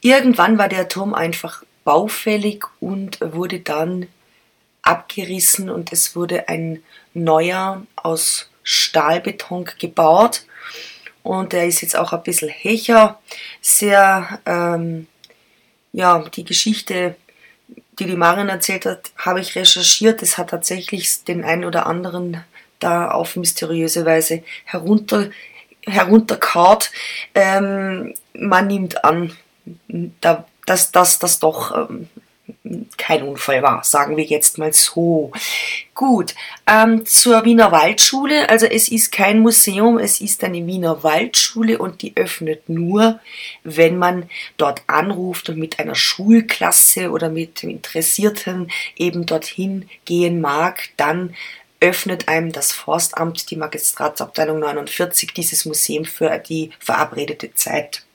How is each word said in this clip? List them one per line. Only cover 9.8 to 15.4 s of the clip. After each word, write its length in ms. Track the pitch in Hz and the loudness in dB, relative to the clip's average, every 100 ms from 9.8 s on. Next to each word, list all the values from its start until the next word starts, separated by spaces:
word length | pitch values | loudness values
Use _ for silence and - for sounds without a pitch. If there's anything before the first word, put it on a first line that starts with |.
| 170 - 160 170 233 - - - - - - - - _ | -8 2 4 6 6 2 -12 -20 -18 -18 -18 -20 -20 _
Und 300 | - 185 190 | -6 -6 -4
der 160 | 180 175 | -2 0
ist 140 | 170 | -2
jetzt 120 | 165 | -2
auch 180 | 165 170 | -2 -2
ein 120 | 170 | -4
bisschen 260 | 170 175 151 | -4 -4 -4
höher. 680 | - - 220 220 226 214 208 _ - - - | -8 -2 -2 4 6 6 2 _ -18 -18 -10
Sehr, 800 | - - 208 202 196 190 175 208 - | 0 0 4 6 6 4 -2 -10 -4
ähm, 600 | 175 170 170 165 165 160 _ _ _ | -2 0 -2 -4 -8 -12 _ _ _